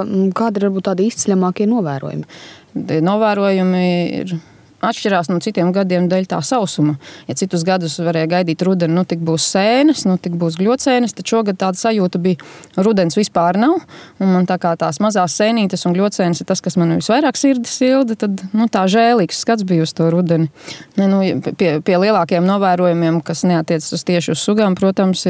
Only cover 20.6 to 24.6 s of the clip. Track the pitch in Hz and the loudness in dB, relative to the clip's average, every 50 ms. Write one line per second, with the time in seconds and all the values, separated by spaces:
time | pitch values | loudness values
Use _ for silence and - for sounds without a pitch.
20.6 | - - - - - - - - 196 196 196 196 190 185 - 127 - - - - | -16 -16 -16 -16 -16 -10 -2 0 0 2 2 2 2 0 -2 -2 -4 -6 -2 0
21.6 | 196 170 147 156 160 - 180 175 190 208 220 190 170 - 190 170 180 185 202 202 | 0 0 0 0 0 0 2 2 2 2 2 2 0 0 0 0 2 2 2 2
22.6 | 196 185 180 175 180 180 170 170 170 160 165 165 - - 165 - - 180 175 160 | 2 2 2 2 2 2 2 2 0 0 0 0 -2 -4 -6 -2 0 0 2 2
23.6 | 156 - 170 156 - - - 165 - - 180 175 160 - 160 - - - 208 214 | 0 0 -2 -2 -2 -4 -8 -8 -4 -2 -2 -2 0 -2 -4 -2 0 0 0 2